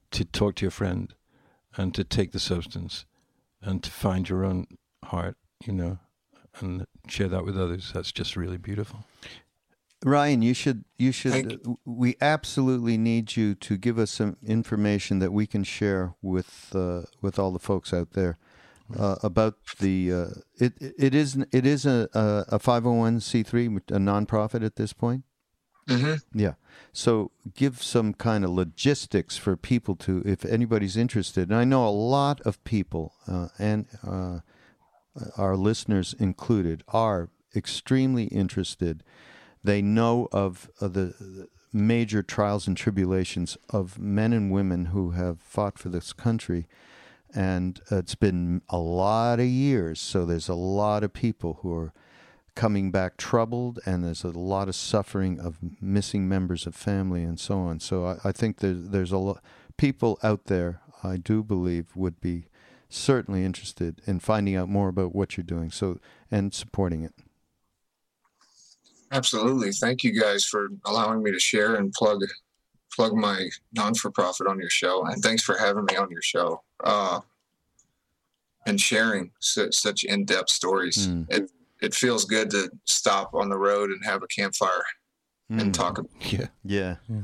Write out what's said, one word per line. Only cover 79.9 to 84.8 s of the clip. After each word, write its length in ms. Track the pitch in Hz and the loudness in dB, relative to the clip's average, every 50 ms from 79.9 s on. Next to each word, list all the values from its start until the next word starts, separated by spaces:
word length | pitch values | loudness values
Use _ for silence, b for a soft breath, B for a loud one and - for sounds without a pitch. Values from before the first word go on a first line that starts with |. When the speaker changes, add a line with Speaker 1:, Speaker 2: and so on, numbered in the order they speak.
| 101 - - | -2 -2 -2
Speaker 3:
in-depth 440 | - 101 101 98 98 101 95 92 - | -2 0 0 2 2 2 0 2 2
stories. 600 | - - - 92 98 95 92 90 - - 98 92 | 0 0 2 0 2 2 2 0 0 0 2 2
Speaker 2:
Mm. 180 | 87 85 82 80 | 0 -2 -2 0
Speaker 3:
It, 200 | - - 98 - _ _ _ _ _ - - | 0 0 0 -2 _ _ _ _ _ -6 -4
it 120 | 104 - | -2 0
feels 300 | - - 123 120 110 98 | 2 2 2 4 2 2
good 260 | 90 110 110 107 101 | 2 2 0 2 2
to 200 | 104 101 92 87 - - - | 2 0 0 0 -4 -8 -2
stop 480 | - - - - 107 98 98 98 - - | 0 0 2 4 4 2 2 0 -2 -2
on 160 | 82 101 101 | -2 0 0
the 80 | 98 95 | 0 2
road 320 | 98 98 101 101 104 98 | 2 2 2 2 0 -2
and 120 | 98 92 101 | -4 -4 -2
have 180 | 107 98 98 90 | -2 -2 -2 -4
a 40 | |
campfire 560 | - - - 101 98 - - 107 95 92 90 | -6 -4 -2 -2 -2 0 0 0 2 2 0